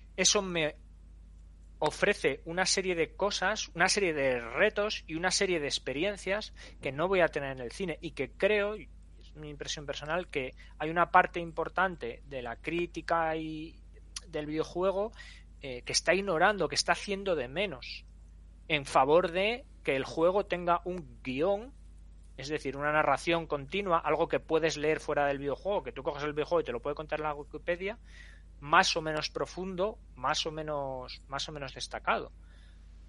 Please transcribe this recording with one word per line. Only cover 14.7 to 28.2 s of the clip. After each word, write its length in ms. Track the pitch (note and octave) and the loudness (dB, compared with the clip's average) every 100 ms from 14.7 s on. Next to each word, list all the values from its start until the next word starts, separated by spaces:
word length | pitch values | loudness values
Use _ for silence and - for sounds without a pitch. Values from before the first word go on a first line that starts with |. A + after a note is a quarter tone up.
| F3 F#3 F#3+ G#3+ - - - - - | 0 0 0 -2 -6 -16 -18 -20 -14
eh, 200 | C#3 B2 | -12 -10
que 100 | - | -2
está 220 | B2 - F3+ | 0 4 4
ignorando, 520 | G3 D#3+ F#3+ G#3 D3+ | 4 4 4 4 0
que 60 | |
está 200 | - - | 0 0
haciendo 420 | F3 - G3 G3 D#3+ | 0 0 -4 0 0
de 120 | B2 | 0
menos 560 | D3 G3+ B2+ - - - - - - - - - | -2 -4 -4 -10 -12 -14 -20 -20 -20 -20 -20 -2
en 180 | D3+ C#3 | -2 4
favor 460 | D#3 C3+ E3 F3+ | 4 8 6 4
de 320 | E3+ G3+ B3 - - | 0 0 -2 -8 -6
que 120 | - C3+ | 0 0
el 100 | B2+ | 0
juego 420 | - E3 G3 F#3+ | 2 4 4 0
tenga 340 | F3 F3 F3 F3+ | -2 2 2 0
un 340 | F3+ C#3 - | -8 -10 -10
guión, 500 | C3 C3 F3 G3+ B3 - - - - - - - | -6 0 2 0 -4 -16 -20 -20 -20 -20 -18 -14
es 140 | C3+ | -6
decir, 260 | D3+ C3+ C#3 | -4 -4 -2
una 160 | D3 | 2
narración 540 | D#3 D3 C3+ - E3+ D#3 | 6 6 4 4 0 0
continua, 540 | D3 C#3 F#3+ G3+ E3 | -4 -2 -4 2 2
algo 280 | D3 D3+ E3 | 4 2 2
que 120 | C#3 | 0
puedes 380 | - D#3+ D#3+ D3 | 2 2 2 2
leer 220 | D3+ D3 | 0 0
fuera 280 | - C#3+ C#3+ | 0 0 2
del 100 | C#3 | 0
videojuego, 460 | C#3+ C3 F#3+ G3+ | -2 -4 -2 -2
que 80 | B2 | -4
tú 100 | C#3 | -6
coges 220 | D3 C#3+ | -4 -2
el 100 | D3 | -4
videojuego 280 | D3 C#3+ F3 | -2 0 0
y 20 | |
te 80 | C#3 | 0
lo 100 | A#2+ | -4
puede 140 | C#3+ D3 | -4 -6
contar 240 | D#3 D3+ | -4 -4
en 60 | D3+ | -2
la 100 | D3 | -4
Wikipedia, 640 | D3 D3+ F3 F3 F#3+ A#3 - - | -8 -8 -4 -4 -4 -8 -14 -20